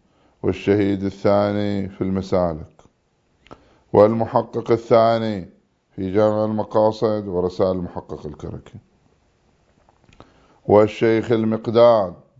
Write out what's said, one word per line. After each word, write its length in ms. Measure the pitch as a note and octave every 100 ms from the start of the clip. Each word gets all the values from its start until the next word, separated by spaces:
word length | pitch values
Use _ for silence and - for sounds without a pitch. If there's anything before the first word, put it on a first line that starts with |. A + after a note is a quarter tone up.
| _ _ _ _
والشهيد 640 | G#2 F2+ - G#2 G2+ G2
الثاني 840 | G2 - A2 G2+ G2+ G2+ G#2 G2+ F#2+
في 120 | -
المسالك، 720 | F#2+ F#2+ F#2+ F#2+ F2 D#2 F2 _ _ _ _ _ _ _ - - _ _ _
والمحقق 800 | G#2 G#2+ A2+ A2 B2 A2+ A#2 A2
الثاني 800 | A#2 A2+ A#2 A2+ A2+ A2+ G#2 E2 _ _ _ _ -
في 160 | F#2+
جامع 320 | F#2+ G#2+ G#2+
المقاصد 840 | A2 G#2+ G#2 A2+ G#2+ A2 A#2 G#2+ G2+
ورسائل 420 | F2+ F2+ - F#2+
المحقق 560 | F#2 F2 - - D2+ D#2
الكركي، 520 | D2+ E2+ E2 - - - _ _ _ _ _ _ _ _ _ _ _ _ - - _ _ _ -
والشيخ 640 | G2+ G#2+ - A#2 A2+ A2
المقداد 840 | A2+ A2 A2 A#2+ A2+ A#2+ A2+ F#2 D#2+ _ _